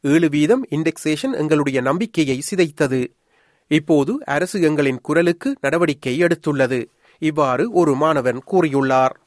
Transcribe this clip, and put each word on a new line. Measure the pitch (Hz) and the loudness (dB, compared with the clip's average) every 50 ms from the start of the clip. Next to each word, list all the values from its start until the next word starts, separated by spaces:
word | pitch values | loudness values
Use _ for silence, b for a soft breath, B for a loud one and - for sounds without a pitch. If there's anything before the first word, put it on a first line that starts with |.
| - | 2
ஏழு | 139 147 165 170 156 | 2 2 2 2 2
வீதம் | 143 147 151 156 233 269 135 - | 2 2 2 2 2 0 0 -4
indexation | 175 156 160 160 156 - - 156 151 147 - 269 | -4 -2 -2 -2 -4 -4 -4 -4 -4 -2 -4 -6
எங்களுடைய | 262 - 151 151 156 147 143 139 131 131 | -4 -4 0 0 0 0 0 0 -2 0
நம்பிக்கையை | 123 135 143 185 233 226 - 170 151 135 131 131 | 0 0 0 -2 -4 -4 -2 -2 0 0 -2 -4
சிதைத்தது. | - - 208 185 175 151 - - 156 135 131 131 123 - _ _ _ _ _ _ _ _ _ _ _ _ | -4 -4 0 0 -2 -2 0 -2 -2 0 0 -2 -4 -6 _ _ _ _ _ _ _ _ _ _ _ _
இப்போது | 151 151 151 - 165 147 139 147 240 294 - | -2 -2 2 2 2 2 2 0 -4 -6 -6
அரசு | - 139 151 180 180 - 202 | -4 -4 -4 -4 -4 -2 0
எங்களின் | 170 156 156 147 143 139 135 123 | 0 0 2 2 0 0 -2 -4
குரலுக்கு | _ - 151 165 175 175 170 - - 269 277 _ | _ -2 0 2 2 2 0 -2 -6 -8 -6 _
நடவடிக்கை | - 180 - 170 175 160 143 - - 131 127 151 | -4 -2 0 0 0 0 -2 -4 -6 -6 -2 0
எடுத்துள்ளது. | 175 170 170 160 - 160 147 135 131 123 131 123 113 - b b b b b b | 0 0 0 0 -2 -4 0 0 0 0 0 -4 -6 -8 b b b b b b
இவ்வாறு | 160 156 147 156 147 131 127 127 175 240 | -4 -2 0 0 0 0 2 0 -2 0
ஒரு | 214 175 170 151 135 | 2 2 2 4 2
மாணவன் | 131 151 160 160 143 120 127 120 131 - | 2 2 2 0 0 0 -2 -2 -4 -6
கூறியுள்ளார். | - 196 185 170 156 135 139 135 131 135 131 131 131 - _ _ | 0 0 2 2 2 0 0 0 2 2 2 2 0 -2 _ _